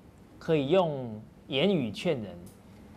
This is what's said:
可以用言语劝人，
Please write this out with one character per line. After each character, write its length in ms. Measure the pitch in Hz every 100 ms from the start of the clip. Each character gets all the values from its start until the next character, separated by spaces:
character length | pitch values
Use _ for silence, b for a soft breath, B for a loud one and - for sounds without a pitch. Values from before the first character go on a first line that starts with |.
| - - - -
可 200 | - 156
以 100 | 135
用 540 | 185 170 143 123 107 110 - -
言 260 | 131 185
语 160 | 185 113
劝 320 | 98 180 139
人， 140 | 101 87 87 - - - -